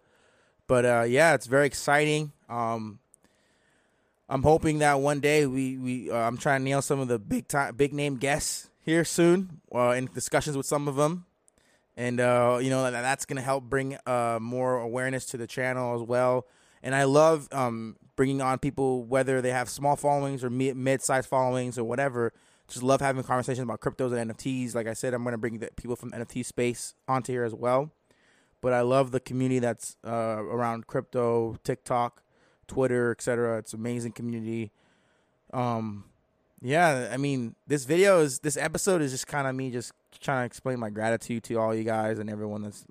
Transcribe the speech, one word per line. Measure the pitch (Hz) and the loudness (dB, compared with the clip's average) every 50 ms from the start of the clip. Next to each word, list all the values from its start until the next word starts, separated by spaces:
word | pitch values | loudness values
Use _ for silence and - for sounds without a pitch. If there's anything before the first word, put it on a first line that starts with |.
| _ _ _ _ _ _ _ _ _ _ _ _ _ - | _ _ _ _ _ _ _ _ _ _ _ _ _ 2
But, | 131 123 120 | 4 4 6
uh, | 123 120 117 117 120 | 4 4 4 4 4
yeah, | 120 139 160 170 147 | 4 6 6 6 6
it's | 127 - 117 | 4 2 2
very | 127 139 147 139 | 2 4 4 2
exciting. | - - - 147 143 147 151 151 151 151 156 147 - _ _ - | 0 -2 0 2 2 4 4 2 0 0 -2 -4 -10 _ _ -8
Um, | 117 120 117 113 117 113 110 107 101 104 _ _ _ _ _ _ _ _ _ _ _ _ _ _ _ _ _ _ _ _ _ _ _ _ _ - | -6 -4 -2 -2 -2 -4 -6 -10 -12 -16 _ _ _ _ _ _ _ _ _ _ _ _ _ _ _ _ _ _ _ _ _ _ _ _ _ -6
I'm | 131 135 | -2 2
hoping | 131 151 156 165 160 160 151 151 | 4 6 6 6 4 2 2 4
that | 147 147 143 139 | 4 4 4 4
one | 139 143 147 143 | 2 2 0 2
day | 135 143 151 151 147 | 2 2 4 4 4
we, | 135 127 135 135 131 131 131 | 2 0 -2 -2 -2 -4 -4
we, | 127 127 127 127 98 76 | -4 -4 -4 -4 -4 -4
uh, | 107 | -2
I'm | 117 113 117 123 120 | 0 0 0 -2 0
trying | - 151 135 135 | 0 0 0 2
to | 131 | 2
nail | 135 139 139 | 0 0 0
some | - - 147 135 | 0 0 0 -2
of | 135 123 | 0 0
the | 120 113 | 0 -2
big | 101 156 254 240 - - | -2 -4 -4 -4 -4 -2
time, | - 143 139 110 117 | -2 -2 -2 -2 0
big | 113 143 139 147 | 0 0 0 2
name | 143 147 143 139 | -2 -2 -2 -2
guests | 120 131 135 143 - - - - - - - _ _ | -2 0 0 0 0 -2 -4 -6 -8 -10 -16 _ _
here | _ 160 160 170 160 | _ 2 2 2 2
soon, | - - - 170 170 175 196 190 185 147 - _ _ - | 2 2 4 6 6 6 4 2 -4 -10 -18 _ _ 0
uh, | 120 123 123 | 2 2 4
in | 123 127 131 120 - | 2 2 -2 -4 -6
discussions | 131 - - - 143 - 151 143 | -8 -6 0 0 0 0 0 -4
with | 139 135 | -4 -2
some | - 151 147 143 147 | -2 -2 0 0 -2
of | 135 | 0
them. | 139 151 151 175 180 175 - _ _ _ _ _ _ _ _ _ _ _ _ _ - | 2 2 2 0 -4 -8 -16 _ _ _ _ _ _ _ _ _ _ _ _ _ -6
And, | 123 123 120 123 | -4 -2 0 2
uh, | 123 123 123 120 123 120 123 120 | 2 4 4 4 4 4 4 2
you | 131 131 | 0 0
know, | 131 131 131 127 | 0 0 0 0
that, | 123 120 | -2 -2
that's | 120 131 139 - - | -2 -2 -2 -2 -4
gonna | - 151 131 | -6 -6 -6
help | 123 139 135 139 127 | -2 -2 -2 -4 -2
bring, | 117 139 135 135 135 139 - - 123 | -2 -2 -2 -2 -2 -6 -8 -4 -2
uh, | 123 123 117 117 117 113 | 0 0 0 0 0 -2
more | 110 120 123 127 127 127 127 123 | -4 -4 -4 -2 0 0 0 -2
awareness | 117 117 117 127 127 131 131 127 - - | -2 -4 -4 -2 -2 -2 -2 -4 -6 -8
to | - 120 | -8 -8
the | 117 | -8
channel | - - 135 127 127 127 127 127 120 120 | -8 -6 -4 -2 -2 -2 -2 -2 -2 -4
as | 117 | -4
well. | 117 113 123 123 127 127 127 127 123 - _ _ _ _ _ _ - | -2 0 2 2 4 4 4 2 0 -4 _ _ _ _ _ _ -6
And | 131 135 | -2 0
I | 139 139 | 2 4
love, | 135 139 147 156 160 165 151 135 - - | 6 6 8 8 8 6 4 0 -6 -4
um, | 135 127 120 113 113 113 110 - - _ _ _ | -2 -2 -2 -2 -4 -8 -10 -12 -16 _ _ _
bringing | - 135 135 135 135 | 0 2 2 2 0
on | 135 131 131 123 | 0 0 0 0
people, | - 143 131 - 139 131 127 127 120 | -2 -4 -2 0 0 0 0 0 -2
whether | 113 127 131 131 127 131 131 | 0 2 2 2 2 2 2
they | 123 127 | 0 0
have | 127 127 123 - | 0 0 -2 -4
small | - - 139 143 143 | -6 -2 0 0 0
followings | - - 147 143 143 139 139 139 127 127 | 2 2 2 2 2 0 -2 -4 -4 -4
or | 123 | -4
mi-, | 120 127 131 135 123 | -2 0 0 0 0
mid-sized | 131 127 135 135 123 - - 139 131 123 - | 0 0 0 0 0 0 0 0 0 0 0
followings | 143 131 131 127 127 127 123 123 120 123 | 0 0 2 2 0 -2 -2 -4 -4 -6
or | 113 | -4
whatever. | 113 120 127 139 143 120 123 117 110 - _ _ _ _ _ _ _ | -4 -2 -2 -2 -2 -2 -2 -2 -2 -4 _ _ _ _ _ _ _
Just | - 123 123 | -10 -4 2
love | 127 135 131 | 2 2 4
having | 139 139 131 131 123 | 4 0 0 -2 -2
conversations | - 127 127 120 - 131 123 127 | -2 -2 -2 0 -2 -4 -4 -4
about | 117 107 - | -6 -6 -4
cryptos | - - - - 131 123 | -4 -6 -4 -2 -2 -2
and | 123 120 | -2 -2
N | 117 113 | -2 -4
F | 107 - | -8 -6
Ts. | - 135 131 127 127 120 113 | -6 -4 -4 -2 -4 -4 -4
Like | 120 110 117 | -4 -4 -4
I | 110 | -6
said, | - - 131 123 | -4 -4 -4 -4
I'm | 120 120 | -2 -2
gonna | 123 120 110 | -4 -4 -4
bring | 107 113 113 107 | -4 -4 -6 -6
the | 110 - - | -10 -12 -12
people | - - 117 123 | -12 -8 -6 -8
from | - - 123 - | -6 -8 -12 -10
N | 113 | -10
F | 117 - | -10 -8
T | - 127 120 | -8 -8 -8
space | - - - 123 120 120 - - - - _ _ - | -6 -4 -2 0 0 -2 -4 -8 -14 -14 _ _ -2
onto | 131 131 - - | -2 -2 0 -2
here | 127 123 120 | -4 -2 -2
as | 113 113 | -4 -4
well. | 113 120 123 127 131 147 160 - _ _ _ _ _ _ _ _ _ _ _ _ _ | -2 0 2 2 2 2 -2 -8 _ _ _ _ _ _ _ _ _ _ _ _ _
But | - 127 123 | -2 0 2
I | 120 | 2
love | 120 120 127 135 139 123 | 2 4 4 4 2 2
the | 120 127 | 0 -4
community | - - 123 127 131 131 131 127 | -4 -4 -2 0 0 2 2 2
that's, | 120 120 113 - - - - _ - | 0 0 -2 -4 -8 -14 -16 _ -10
uh, | 113 117 117 110 113 110 107 | -6 -4 -2 -2 -2 -2 -4
around | 104 - 117 120 120 117 117 113 110 - | -4 -4 -2 -2 -2 -2 -2 -4 -8 -6
crypto, | - 135 - - - 127 120 117 117 117 113 113 110 - - | -6 -6 -6 -2 -2 0 2 2 2 2 0 0 -4 -6 -4
TikTok, | - 127 - _ - 131 120 120 120 - _ _ _ _ _ _ _ _ _ _ - | -4 -4 -4 _ -2 0 0 0 -2 -4 _ _ _ _ _ _ _ _ _ _ -6
Twitter, | - 131 131 127 123 123 120 120 | -2 0 2 2 4 2 2 2
et | 113 - | 0 0
cetera. | - 135 120 117 120 117 113 110 | -2 -2 0 0 0 0 -2 -4
It's | 107 - - | -6 -8 -10
an | 110 | -8
amazing | 110 120 120 120 117 117 - | -6 -6 -4 -4 -6 -8 -8
community. | - 120 120 117 113 110 113 113 117 110 104 - _ _ _ _ _ _ _ _ _ _ _ _ _ _ - - | -8 -8 -6 -6 -6 -6 -6 -6 -6 -6 -8 -10 _ _ _ _ _ _ _ _ _ _ _ _ _ _ -8 -4
Um, | 123 123 120 117 113 110 107 101 101 95 - _ _ _ _ _ _ _ _ _ _ | -4 -2 -2 -2 -2 -4 -6 -10 -12 -16 -20 _ _ _ _ _ _ _ _ _ _
yeah, | - 123 143 165 175 160 143 127 123 101 | -4 0 2 4 4 4 4 2 -2 -4
I | 117 131 | -4 -4
mean, | 139 143 139 131 117 117 - - _ - | -2 -2 -2 -2 -4 -6 -8 -14 _ -4
this | 143 143 123 | -4 -2 0
video | 123 160 175 196 202 190 170 | 0 4 6 6 8 8 6
is, | 156 139 127 - | 6 4 0 -4
this | - 151 - | -4 -4 -2
episode | 139 143 160 160 175 - 202 185 170 | -2 -2 -2 -2 -2 0 2 2 2
is | 151 135 | 2 0
just | 131 127 - - | -2 -6 -8 -6
kinda | - 147 139 135 | -4 -2 -2 -2
me | 131 131 131 131 | -4 -4 -6 -6
just | 120 123 113 - - _ _ _ - - | -6 -6 -8 -10 -14 _ _ _ -20 -10
trying | - - 139 127 | -4 -2 -2 -2
to | 123 | -2
explain | 113 - - - 131 131 123 | -4 -6 -6 -6 -6 -4 -4
my | 113 107 | -6 -6
gratitude | 104 107 110 113 117 113 - - 120 117 - | -6 -2 0 0 0 0 -2 -4 -6 -6 -4
to | - 117 113 | -2 0 0
all | 110 110 113 | 2 2 0
you | 110 110 | 0 0
guys | 113 110 110 110 110 110 107 | 0 0 0 0 0 -2 -2
and | 104 107 | -4 -6
everyone | 107 104 107 104 104 104 | -6 -6 -6 -6 -6 -6
that's, | 104 101 98 - - - | -8 -10 -12 -14 -20 -20